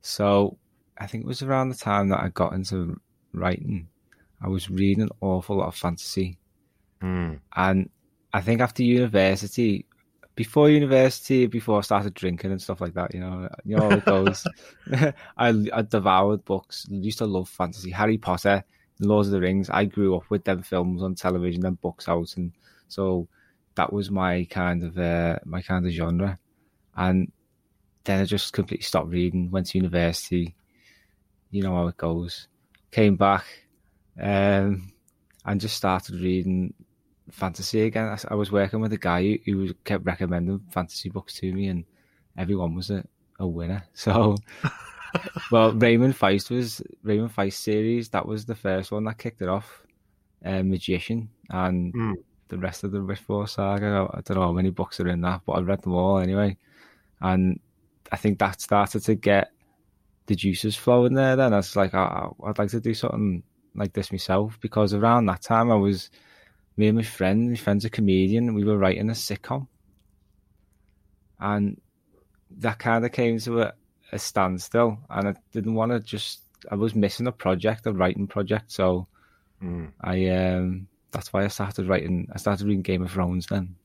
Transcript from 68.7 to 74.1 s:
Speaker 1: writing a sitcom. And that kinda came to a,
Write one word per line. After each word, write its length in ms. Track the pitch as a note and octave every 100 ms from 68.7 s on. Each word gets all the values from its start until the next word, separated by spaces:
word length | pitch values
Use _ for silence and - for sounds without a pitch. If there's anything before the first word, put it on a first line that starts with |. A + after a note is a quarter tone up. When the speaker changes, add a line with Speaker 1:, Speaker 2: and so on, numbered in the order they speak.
| G#2
Speaker 1:
writing 320 | F#2+ F#2+ G#2
a 40 |
sitcom. 520 | A2+ - G2+ - C3+ C3+ _ _ _ _ _ _ _ _ _ _ _ _ _ _ _ _ _
And 400 | G2+ G#2 G2+ - _ _ _ _ _ _ _ -
that 200 | A#2 A2
kinda 300 | A#2+ A2+ A#2+
came 300 | - A#2+ A2+
to 220 | A2+ A#2
a, 100 | A2+ - _ _ _